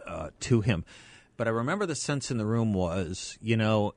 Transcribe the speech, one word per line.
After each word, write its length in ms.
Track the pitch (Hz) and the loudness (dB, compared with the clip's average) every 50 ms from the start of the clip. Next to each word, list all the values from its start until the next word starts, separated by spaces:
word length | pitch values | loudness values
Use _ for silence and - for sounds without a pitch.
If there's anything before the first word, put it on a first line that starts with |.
| - | -12
uh, 240 | - 82 80 78 76 - - | -10 -10 -8 -10 -10 -10 -6
to 200 | - - 123 113 | 0 2 4 4
him. 240 | 104 117 98 87 - - - - - - - - - _ _ | 4 2 0 0 -2 -8 -12 -20 -20 -20 -20 -20 -20 _ _
But 100 | - 113 | -4 -2
I 40 | 113 | 0
remember 360 | 113 117 120 143 190 208 208 | 0 0 0 -2 -2 -2 -2
the 80 | 170 143 | -4 -4
sense 340 | - - - 143 135 - - | -4 -4 -2 -2 -2 -2 -2
in 80 | 131 | -2
the 80 | 113 104 | 0 0
room 280 | 107 117 117 113 110 98 | 2 2 2 2 2 2
was, 640 | 92 90 82 87 98 87 82 92 - - - - - | 2 2 0 0 -2 -4 -4 -6 -8 -10 -12 -12 -6
you 160 | - 110 113 | -2 0 2
know, 360 | 113 110 110 110 107 104 - - | 4 4 4 4 4 2 0 -2